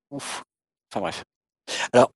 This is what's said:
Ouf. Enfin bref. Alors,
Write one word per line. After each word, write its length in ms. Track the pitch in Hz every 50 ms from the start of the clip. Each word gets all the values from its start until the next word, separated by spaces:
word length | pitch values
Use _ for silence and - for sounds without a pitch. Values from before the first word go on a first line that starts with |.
| _ -
Ouf. 320 | 143 139 - - - - - _ _ _ _ _ _ _ _ -
Enfin 100 | - 110
bref. 220 | 95 82 - - - _ _ _ _ _ _ _ - - - - - - -
Alors, 160 | 123 127 - _